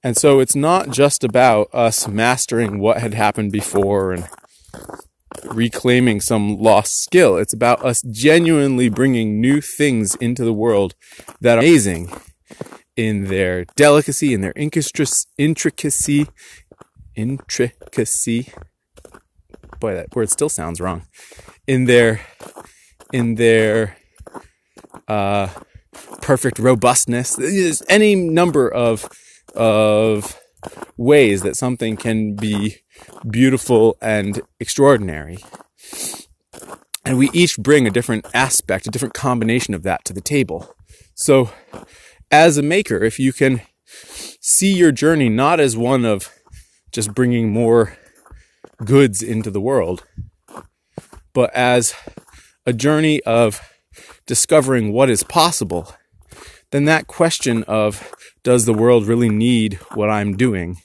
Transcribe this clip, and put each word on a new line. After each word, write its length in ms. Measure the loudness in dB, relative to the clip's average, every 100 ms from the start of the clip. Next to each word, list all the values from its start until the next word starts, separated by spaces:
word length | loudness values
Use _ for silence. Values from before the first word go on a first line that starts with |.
And 140 | -2 0
so 240 | 2 2
it's 160 | 0 -2
not 340 | 0 -2 -2
just 320 | 0 0 0
about 460 | -2 2 4 4 0
us 340 | 0 0 -2 -6
mastering 680 | -2 -2 -2 -2 -2 -4 -2
what 200 | 0 0
had 140 | -4
happened 400 | -2 -2 -2 -4
before 600 | -4 -4 -2 0 0 -2
and 160 | -6 -10 -20 _ _ _ -20 -20 -20 _ _ _ -18
reclaiming 760 | -10 -4 -4 -2 0 2 2 0
some 340 | -2 -2 -2 0
lost 440 | 4 4 2 -6
skill. 340 | 0 4 4 2
It's 160 | -2
about 320 | -2 0 0
us 160 | -2 -4
genuinely 840 | -6 -2 4 4 4 2 2 0 0
bringing 520 | 2 0 0 -2 0
new 200 | 0 0
things 540 | -4 -2 0 0 -2 -4
into 280 | -4 -2
the 100 | -2
world 400 | 0 0 0 0 -6 _ -20 -20 -2
that 180 | 2 4
are 20 |
amazing 500 | 6 6 4 -4 -8 -16 -20 _ _ -20 -18 -20 _ -6
in 300 | -4 -4 -4
their 400 | -2 -2 -2 -6 2
delicacy, 560 | 4 4 2 -2 -2
in 80 | -2
their 140 | -4
incastris-, 720 | -6 -4 -4 -4 -4 -4 -4 -6 -4
intricacy, 920 | -2 0 -4 -4 -6 -4 -2 -2 -2 _ -20 -20 _ _ -20 _ -18
intricacy. 1400 | -8 -8 -8 -10 -4 -4 _ -10 -6 -4 -4 -4 -4 -6 -18 -20 _ _ _ -20 -20 _ _ _ -20 -20 -10
Boy, 140 | -8
that 200 | -8 -8 -6
word 140 | -4
still 180 | -4 -4
sounds 320 | -6 -8 -8
wrong. 260 | -8 -8 -12 _ -20 -20 -20 _ -4
In 180 | 0
their, 380 | 4 6 4 0 -10 _ -20 -20 -20 _ _ _ _
in 220 | -4 -4
their, 640 | 2 4 4 2 0 -2 -8 _ _ -20 -20 _ _ _ -20 _ -20 -6
uh, 400 | -2 0 -2 -4 -10 -20 -20 _ -20 -20 -12
perfect 380 | 0 0 0 0
robustness. 800 | 2 4 2 2 0 -4 -4 -6
There's 460 | -2 0 -2 -4 2
any 260 | 4 4
number 540 | 2 0 2 2 2 0
of, 400 | 0 0 -2 -6 -20 _ _ _
of 840 | 0 2 4 2 2 2 -2 -6 -16 _ _ -20 -18 -20 -6
ways 460 | 4 6 6 2
that 140 | -2 -4
something 400 | -6 -4 -6 -6
can 400 | -4 -2 -4 -4
be 400 | -4 -2 -4 -8 _ _ -20 -16 -8
beautiful 680 | 2 2 2 2 4 4 2
and 400 | -4 -2 -4 -6 -12 _
extraordinary. 800 | -8 2 4 4 0 -10 -12 -18 -20 -20 _ _ -18 -12 -10 -12 -18 _ _ -20 -20 -20 _ -12
And 140 | -4 0
we 120 | 2
each 260 | 4 2 0
bring 280 | 2 4 4
a 40 |
different 360 | 0 -2 -6 -4
aspect, 520 | -2 0 -2 -2 -6 -4
a 40 |
different 240 | -8 -8
combination 600 | -6 -4 -2 0 -2 -2
of 80 | -6
that 220 | -6 -6
to 80 | -8
the 80 | -10
table. 540 | -4 -2 -2 -6 -12 _ _ -20 _
So 360 | -8 2 2 2 -6 _ -20 -20 -20 -20 _ _
as 260 | 4 4 2
a 60 |
maker, 400 | 0 -2 -2 -2
if 160 | -2 0
you 140 | -4
can 300 | 0 0 0 -6 _
see 880 | _ -20 -20 -16 -16 -12 -2 0 2
your 200 | 4 4
journey 360 | 4 0 2 2
not 300 | 2 0 2
as 180 | 0 0
one 280 | 0 0
of 280 | 0 -2 -6 _ _ -20 _ _ _
just 220 | -8 -6
bringing 360 | -2 0 0 -2
more 460 | 0 2 2 2 -4 _ _ _ -20 _ _ -20 _
goods 380 | 2 4 4 2
into 280 | -6 -6 -4
the 100 | -6
world, 440 | -2 -2 -2 -6 _ -20 -20 _ _ -20 -20 _ _ -20 _ -20 _
but 220 | 0 0
as 400 | 2 2 2 0 -8 -20 -20 _ -20 _ _ -6
a 60 |
journey 480 | -2 0 2 2 0
of 380 | 0 2 2 -2 -16 _ _ -20 -20 -20 -6
discovering 680 | -4 2 2 4 0 0
what 180 | 2 2
is 120 | 2
possible, 720 | 0 0 0 0 -6 -6 -8 -20 _ _ _ -20 -20 -20 _
then 140 | -2
that 220 | 0 0 -4
question 560 | -2 0 0 -2 -4
of, 500 | -2 -2 -2 -4 -16 -20 -20 _
"Does 220 | 0 2
the 100 | 2
world 320 | 2 4 4 2
really 220 | 0 0
need 460 | 2 2 2 0 -6 -12
what 160 | -4 -2
I'm 260 | -2 -4 -2
doing?" 400 | -2 -2 -8 -12